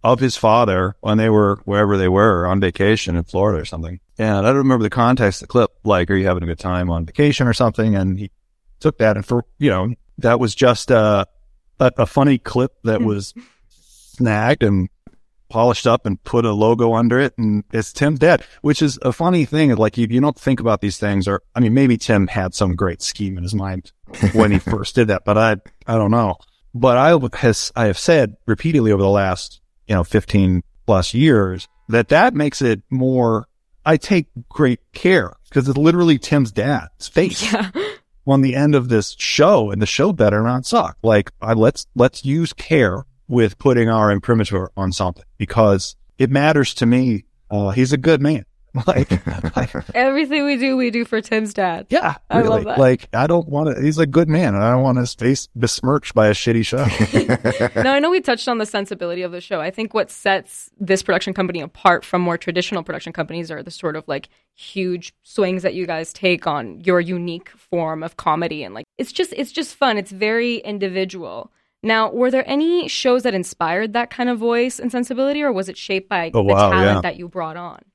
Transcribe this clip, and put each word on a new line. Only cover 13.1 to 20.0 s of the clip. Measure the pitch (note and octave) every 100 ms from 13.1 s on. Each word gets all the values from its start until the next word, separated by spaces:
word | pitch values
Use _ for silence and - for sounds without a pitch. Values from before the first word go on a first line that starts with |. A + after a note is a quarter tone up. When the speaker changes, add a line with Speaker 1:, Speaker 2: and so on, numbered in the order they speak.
| G#2 G2+ - - _ _
Speaker 1:
snagged | _ _ _ _ - A#2+ G#2+ A2+ D3
and | A2+ G2 F#2 _ - _ _ _ _
polished | A2 A#2+ A#2+ -
up | A#2 A2
and | G2+
put | - A#2+
a | A#2
logo | G#2 G#2+ A#2 A#2
under | A2+ A#2 B2
it. | C#3 -
And | A2 G#2 -
it's | A2+ G#2+
Tim's | - D3 C#3+
dad, | E3+ D#3+ - -
which | D3 D3
is | D3+ -
a | C3
funny | - E3 F3+
thing. | C#3+ D3+ D3+ A2+
Like, | A2
you, | -